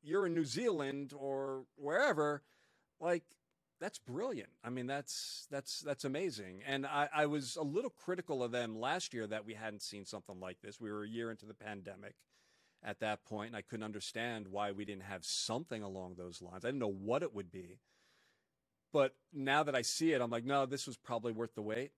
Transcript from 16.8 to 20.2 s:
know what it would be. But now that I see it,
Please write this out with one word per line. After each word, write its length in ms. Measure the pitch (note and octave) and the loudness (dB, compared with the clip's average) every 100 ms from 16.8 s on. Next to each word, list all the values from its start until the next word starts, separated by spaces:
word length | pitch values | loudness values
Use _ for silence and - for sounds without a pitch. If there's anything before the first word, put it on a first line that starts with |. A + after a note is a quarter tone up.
know 80 | A2+ | 0
what 300 | G2 G2+ B2+ | 0 2 2
it 120 | F3 | 2
would 160 | G#3 - | -4 -8
be. 280 | F#2+ F2 G2 _ _ _ _ _ _ _ _ _ _ _ | -10 -12 -16 _ _ _ _ _ _ _ _ _ _ _
But 220 | D3+ C3+ - _ | 4 4 4 _
now 300 | D#3 C3+ C#3+ | -4 4 4
that 120 | D3+ | 6
I 60 | C3+ | 4
see 320 | A#2 - D#3+ | 2 2 4
it, 80 | C#3+ | 6